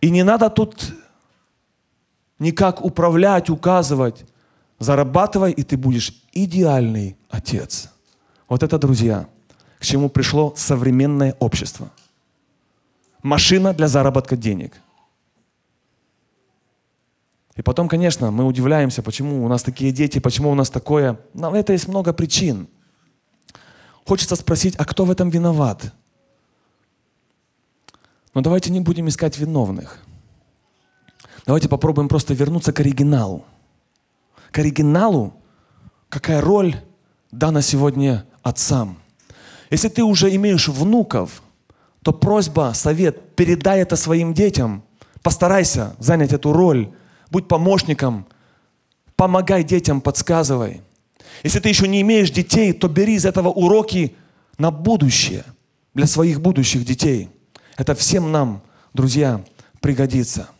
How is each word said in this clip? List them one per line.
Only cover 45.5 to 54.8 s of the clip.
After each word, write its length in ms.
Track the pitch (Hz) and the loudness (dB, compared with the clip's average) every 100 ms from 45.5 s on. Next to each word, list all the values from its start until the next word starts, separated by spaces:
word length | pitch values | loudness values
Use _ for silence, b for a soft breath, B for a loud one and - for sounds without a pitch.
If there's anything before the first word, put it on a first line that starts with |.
| 196 175 123 107 - | 2 2 -2 -4 -4
занять 340 | 117 165 143 | 0 2 2
эту 200 | 143 147 | 0 2
роль. 400 | 151 180 135 107 B B B B | 4 4 2 -2 B B B B
Будь 180 | - - | -6 0
помощником. 800 | 170 170 196 - 147 135 113 98 b b b b b b _ _ - | 0 2 2 0 -2 -2 -4 -10 b b b b b b _ _ -6
Помогай 480 | 185 185 180 190 | -2 -2 0 -2
детям, 380 | 160 180 170 139 | 0 -2 0 -2
подсказывай. 800 | 135 135 - 165 151 131 110 92 - _ _ _ B B | -2 -4 -2 -2 0 -2 -4 -10 -20 _ _ _ B B
Если 160 | - 202 | -4 -2
ты 100 | 214 | 0
еще 160 | 208 196 | 0 2
не 160 | 196 | 2
имеешь 280 | 202 220 190 | 2 4 2
детей, 440 | 139 180 - 214 | 0 0 2 2
то 160 | 147 180 | 0 0
бери 240 | 156 208 | 2 2
из 120 | 214 185 | 2 2
этого 220 | 190 180 | 2 0
уроки 680 | 180 180 214 214 185 147 b b b b b | 2 4 4 2 -2 -4 b b b b b
на 120 | 156 | -2
будущее, 760 | 151 | 0